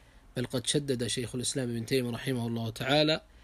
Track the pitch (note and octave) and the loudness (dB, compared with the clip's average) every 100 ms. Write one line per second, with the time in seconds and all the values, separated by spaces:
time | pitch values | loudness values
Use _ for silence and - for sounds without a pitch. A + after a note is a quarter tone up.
0 | - - - - A#2+ B2+ - D3+ C#3+ B2 | -20 -20 -10 -6 -2 -2 0 0 2 0
1 | A#2+ - A2 B2+ A#2+ C#3 B2 A#2 A2+ C3+ | 0 -2 -4 -4 -2 -2 -2 -2 0 0
2 | B2 A#2 C3 B2+ A#2 A#2 A#2 A2 B2+ D3 | 2 -2 -2 0 0 -2 -2 -2 2 4
3 | D3+ - - - | 4 2 -2 -20